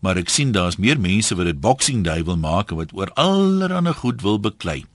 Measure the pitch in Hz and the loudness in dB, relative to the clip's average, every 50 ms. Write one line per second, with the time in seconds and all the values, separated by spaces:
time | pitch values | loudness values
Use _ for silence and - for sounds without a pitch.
0 | - 95 92 92 90 - - - 147 135 113 98 90 90 87 - 95 117 151 151 | 0 0 0 0 -2 -2 0 0 0 2 2 2 0 0 0 0 2 2 2 2
1 | 101 87 95 104 110 - 117 87 90 87 82 71 69 107 131 135 - - 139 117 | 2 2 2 2 0 0 0 0 0 -2 -2 0 2 0 2 2 0 -2 0 0
2 | 95 85 80 82 85 80 90 85 80 78 80 92 101 - 87 80 82 80 - 92 | 0 0 0 -2 -2 -2 -2 -2 0 0 0 0 0 -2 -4 -6 -6 -8 -6 -8
3 | 95 90 - - 147 185 196 196 196 190 190 190 190 185 185 180 175 175 160 - | -8 -6 0 2 2 4 4 4 4 4 2 2 0 -2 -2 0 0 0 -2 -2
4 | - 123 120 117 131 98 104 107 101 107 - _ - 90 78 69 - - _ | -2 -4 -2 0 0 0 0 2 0 -2 -4 _ -8 -6 -6 -6 -8 -14 _